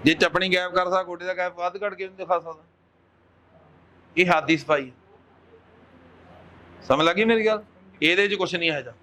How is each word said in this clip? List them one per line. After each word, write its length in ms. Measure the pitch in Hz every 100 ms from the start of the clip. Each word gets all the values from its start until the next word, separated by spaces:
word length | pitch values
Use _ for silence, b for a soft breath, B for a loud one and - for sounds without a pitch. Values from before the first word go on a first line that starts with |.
ਜੇ 100 | 147
ਚੱਪਣੀ 400 | 160 175 170 185
ਗੈਪ 180 | 180 180
ਕਰ 120 | 180
ਸਕਦਾ, 180 | 180 190
ਗੋਡੇ 220 | 180 175
ਦਾ 100 | 180
ਗੈਪ 200 | 185 180
ਵੱਧ 300 | 175 180 190 202
ਘੱਟ 80 |
ਕੇ 120 | 190 190
ਨਹੀਂ 100 | 190
ਦਿਖਾ 220 | 180 175
ਸਕਦਾ। 260 | 165 156 156 _ _ _ _ _ _ _ _ - - _ _ _ _ 165
ਇਹ 100 | 180
ਹੱਥ 180 | 160
ਦੀ 120 | 147 160
ਸਫਾਈ 340 | 139 147 131
ਹੈ। 40 | 123 _ - _ _ _ - _ - - - - - - - - - - -
ਸਮਝ 240 | - 135 165
ਲੱਗੀ 180 | 180
ਮੇਰੀ 220 | 226 226 214
ਗੱਲ? 180 | 214 - _ - -
ਇਹਦੇ 260 | 156 180 202
'ਚ 60 |
ਕੁਛ 200 | 196 180
ਨਹੀਂ 180 | 175 165
ਇਹੋ 80 | 147
ਜਿਹਾ। 140 | 120 107